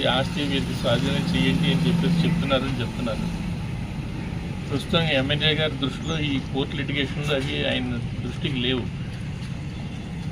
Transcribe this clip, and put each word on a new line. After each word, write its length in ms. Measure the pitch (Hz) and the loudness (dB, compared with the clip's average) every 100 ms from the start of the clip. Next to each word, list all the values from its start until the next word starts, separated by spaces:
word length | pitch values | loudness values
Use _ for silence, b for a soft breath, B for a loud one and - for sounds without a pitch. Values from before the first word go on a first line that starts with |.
| 127 127 | 2 2
ఆస్తి 280 | 135 - 143 | 2 0 0
వీరికి 220 | 135 123 123 | 0 0 0
స్వాధీనం 440 | 127 120 123 - - | 2 2 2 2 2
చేయండి 360 | 131 131 131 - | 4 4 4 4
అని 120 | - 131 | 4 4
చెప్పేసి 320 | - - - | 4 4 4
చెప్తున్నారని 560 | - - 135 131 135 123 | 4 2 2 2 2 0
చెప్తున్నారు. 440 | 107 120 120 110 113 110 - - - - - - - - - - - - - | -2 -2 -2 -2 -2 -2 -4 -4 -4 -4 -4 -6 -6 -6 -4 -4 -4 -6 -2
ప్రస్తుతం 360 | 139 - 170 160 135 | -4 0 2 4 2
ఎమ్మెల్యే 320 | 131 147 156 151 | 2 2 2 2
గారి 160 | 156 - | 2 0
దృష్టిలో 340 | 135 - 156 156 147 | -2 -2 -2 -2 0
ఈ 40 | 135 - | 0 0
కోర్టు 240 | 135 143 147 | -2 -2 -2
లిటిగేషన్లు 580 | 135 143 135 151 147 139 | -2 0 0 -2 0 0
అవి 180 | 139 147 135 | 0 0 0
ఆయన 280 | 127 123 120 - - | 0 -2 -2 -4 -4
దృష్టికి 340 | 123 - 165 127 123 | -4 -4 -2 0 0
లేవు. 180 | 131 110 - - - - - - - - - - - - - - | 0 -2 -6 -6 -6 -6 -6 -6 -6 -6 -6 -8 -8 -8 -6 -4